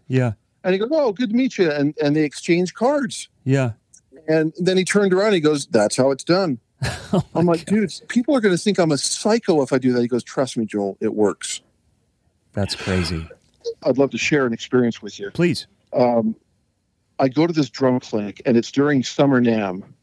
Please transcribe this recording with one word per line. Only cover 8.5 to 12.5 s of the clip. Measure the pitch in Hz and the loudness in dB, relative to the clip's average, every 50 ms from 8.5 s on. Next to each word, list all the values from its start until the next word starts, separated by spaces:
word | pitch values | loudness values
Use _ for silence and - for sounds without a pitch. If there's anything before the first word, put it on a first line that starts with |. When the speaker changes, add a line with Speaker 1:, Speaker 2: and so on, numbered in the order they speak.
| 180 165 | 2 2
Speaker 2:
think | - 214 190 - | 0 0 2 2
I'm | 175 156 | 2 2
a | 147 131 | 2 0
psycho | - - - - - 220 220 240 - - 170 151 135 | -2 -4 -6 -2 0 0 0 0 2 2 2 2 2
if | - 143 | 2 0
I | 131 | 0
do | 127 131 123 | 2 2 2
that." | 123 | 2
He | 120 117 | 0 0
goes, | 120 117 - | 0 -4 -4
"Trust | - - 156 135 127 - 123 | -4 -4 -4 -4 -2 -2 -6
me, | 113 | -6
Joel, | 104 - 104 101 98 95 - | -4 -2 -2 -2 -2 -4 -4
it | 110 107 - | -4 -4 0
works." | 104 104 98 - - - - - - _ _ _ _ _ _ _ _ _ _ _ _ _ _ _ _ _ _ | 2 2 2 2 -2 -8 -12 -12 -12 _ _ _ _ _ _ _ _ _ _ _ _ _ _ _ _ _ _